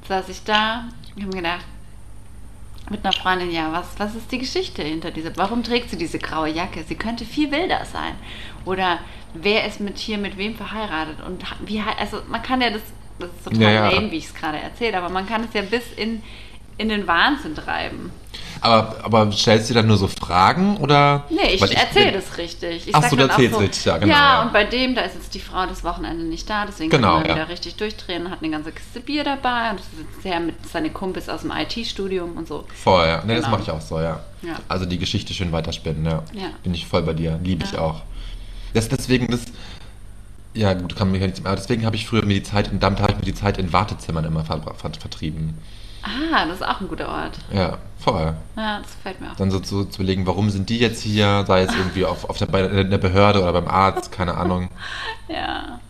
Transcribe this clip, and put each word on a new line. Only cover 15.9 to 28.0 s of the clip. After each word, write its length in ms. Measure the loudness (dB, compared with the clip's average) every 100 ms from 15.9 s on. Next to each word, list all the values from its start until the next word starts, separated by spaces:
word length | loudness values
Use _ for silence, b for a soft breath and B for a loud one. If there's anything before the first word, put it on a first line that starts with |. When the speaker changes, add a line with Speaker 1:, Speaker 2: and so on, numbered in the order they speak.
| -6
Speaker 1:
in, 260 | -4 -4 B B B B -16 -4
in 120 | -2
den 180 | 0 2
Wahnsinn 480 | 4 4 2 -4 -8
treiben. 560 | -4 -4 -4 -6 -10 -12 -16 B B B
Speaker 2:
Aber, 420 | 6 6 6 -4
aber 280 | 4 6 6
stellst 360 | 4 6 6 6
du 40 |
dir 80 | 6
dann 60 | 8
nur 100 | 6
so 100 | 6
Fragen, 680 | -2 0 6 8 8 4 2
oder? 480 | 6 8 8 4 0
Speaker 1:
Nee, 240 | 2 4 4
ich 60 |
Speaker 2:
Weil 100 | 4
ich 60 | 4
Speaker 1:
erzähl 280 | 4 6 6
Speaker 2:
bin 80 |
Speaker 1:
das 240 | 4 -4 -8
richtig. 500 | -8 -6 -6 -6 4
Ich 80 | 4
Speaker 2:
Ach 60 |
Speaker 1:
sag 80 | 6
Speaker 2:
so, 60 | 6
du 40 |
Speaker 1:
dann 60 | 6
auch 20 |
Speaker 2:
erzählst 200 | 8 6 6
Speaker 1:
so, 40 |
Speaker 2:
richtig, 260 | 2 2 2
ja, 120 | 4
genau, 160 | 6
Speaker 1:
ja, 60 | 8 8 6
Speaker 2:
ja. 60 |
Speaker 1:
und 100 | 6
bei 100 | 4
dem, 320 | 4 2 0 0
da 60 |
ist 140 | -2 -6
jetzt 180 | -10
die 80 | -12
Frau 240 | -6 -4 -4
das 180 | -4
Wochenende 400 | -6 -4 -6 -4
nicht 260 | -4 -6 -4
da, 160 | -2 -4
deswegen 240 | -4 2
Speaker 2:
Genau, 260 | 4 6 6
Speaker 1:
kann 60 |
man 80 | 4
Speaker 2:
ja. 60 | 0
Speaker 1:
wieder 140 | 0
richtig 260 | -6 -10 -6
durchdrehen, 560 | -6 -6